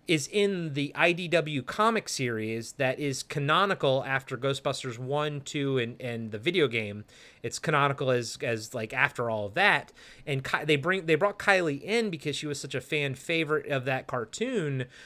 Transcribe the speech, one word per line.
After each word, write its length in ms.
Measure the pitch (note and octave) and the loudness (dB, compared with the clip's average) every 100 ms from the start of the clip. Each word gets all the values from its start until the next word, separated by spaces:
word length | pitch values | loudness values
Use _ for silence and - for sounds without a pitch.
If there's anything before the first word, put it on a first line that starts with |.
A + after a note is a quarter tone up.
| - | 0
is 220 | D#3 - | 0 2
in 420 | G#3 G3+ F#3 D#3+ | 2 2 2 -2
the 200 | C#3 C#3+ C#3+ | -2 -2 2
I 160 | E3+ | 2
D 160 | F3 F3 | 2 2
W 340 | E3 D#3 D3 | 2 2 -2
comic 460 | B2+ - G#3+ A3 - | -4 0 2 2 -2
series 640 | - B2 A2+ A2 A2+ A2+ | -2 0 0 -2 -4 -6
that 240 | - C3 C3 | -2 -2 0
is 240 | D3 C3 | -2 -4
canonical 800 | - D3+ C#3+ D#3+ G3 F3 C#3+ C3 B2+ | -4 -2 2 4 2 2 2 2 2
after 320 | C3+ C3+ B2+ | -2 -2 -4
Ghostbusters 600 | C#3 C3+ - B2+ C3 A2+ | -2 0 -2 -2 -4 -6
one, 440 | B2+ D3 D3+ D3 | -4 -2 -2 -4
two, 360 | C3+ D3+ C#3 C3 | -6 -4 0 0
and, 220 | A#2 A#2+ | 0 -4
and 320 | B2+ A#2 A2+ | -6 -6 -6
the 60 | G#2 | -4
video 320 | C3 F#3 C#3 | 0 2 4
game, 340 | A#2 G#2+ G#2 G#2 - - - A#2+ | 2 -4 -6 -12 -18 -20 -10 -8
it's 140 | - | -6
canonical 500 | - D3 C#3+ C#3 C3 | 0 2 2 2 2
as, 280 | B2 A#2 - | 2 0 -6
as, 320 | C3 A#2 A2 | -4 -4 -4
like, 180 | A#2+ A2 | -8 -6
after 360 | B2+ C#3 - A#2 | 2 2 2 -2
all 160 | A2 G#2 | -2 -2
of 80 | |
that. 400 | B2 G3+ D3+ - - - - - | 2 4 4 0 -18 -20 -14 -6
And 180 | C3+ | -4
Ki-, 220 | - - D3 | 0 0 2
they 100 | D3 | 2
bring, 300 | D#3 F#3+ E3 | 2 0 2
they 100 | D3+ | 4
brought 220 | G3+ - | 4 2
Kylie 440 | - F#3+ E3 C#3 | 4 4 4 -2
in 260 | D#3+ A#3 A3 | -2 -2 0
because 260 | E3 D3 C#3 | -2 -4 -4
she 120 | D3 | -4
was 120 | C#3 | -6
such 140 | C3+ C3+ | -6 -6
a 60 | |
fan 320 | - D3+ C#3+ C3 | -2 -2 -2 -4
favorite 520 | - E3 D3+ D3+ - | -2 0 2 0 0
of 180 | C#3 B2+ | -2 0
that 220 | C3 - | -2 -2
cartoon, 800 | B2+ A2+ - B3 A#3+ D3+ C3+ B2+ - | -6 -4 -4 -2 -2 -2 -2 -6 -10